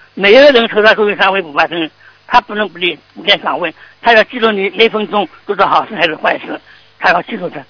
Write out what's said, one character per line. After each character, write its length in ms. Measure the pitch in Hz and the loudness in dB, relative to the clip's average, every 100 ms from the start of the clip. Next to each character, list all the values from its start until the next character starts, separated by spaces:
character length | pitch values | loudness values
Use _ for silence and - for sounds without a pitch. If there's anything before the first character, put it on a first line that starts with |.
| _ | _
每 180 | - 196 | -2 4
一 20 | |
个 160 | 233 294 | 6 8
人 180 | 254 226 | 6 2
手 140 | 208 | 2
上 120 | 214 | 2
都 140 | 196 208 | 2 0
有 80 | 180 | 0
三 160 | 196 | -2
位 80 | 196 | -2
五 100 | 170 | -4
法 140 | 143 156 | -4 -2
神， 240 | 170 160 - - _ - | -4 -8 -10 -20 _ 0
他 140 | - | 0
不 140 | - | 0
能 120 | 208 202 | -6 -6
不 100 | 170 | -4
念， 180 | 175 147 _ | -6 -6 _
不 80 | - | -10
念 160 | 196 185 | -2 -2
岗 180 | 175 147 | -2 -6
位， 160 | 170 - - _ | -6 -10 -20 _
他 140 | - | 2
要 80 | 226 | 2
记 140 | 208 247 | 2 0
住 120 | 220 | -2
你 180 | 202 196 | 0 -4
那 180 | 190 226 | 0 0
分 180 | 214 208 | 0 -4
钟 180 | 208 185 - - | -4 -4 -10 -8
做 80 | 202 | -2
的 100 | 185 | 0
好 160 | 151 131 | 0 -2
事 80 | 208 | -4
还 80 | |
是 100 | 170 - | -4 -2
坏 220 | - 160 | -4 -4
事， 200 | - - - - _ _ | -8 -14 -14 -20 _ _
他 120 | - | 0
要 100 | 175 | 0
记 140 | - 220 | -2 -10
住 120 | 175 | -10
的。 80 | 143 135 | -12 -14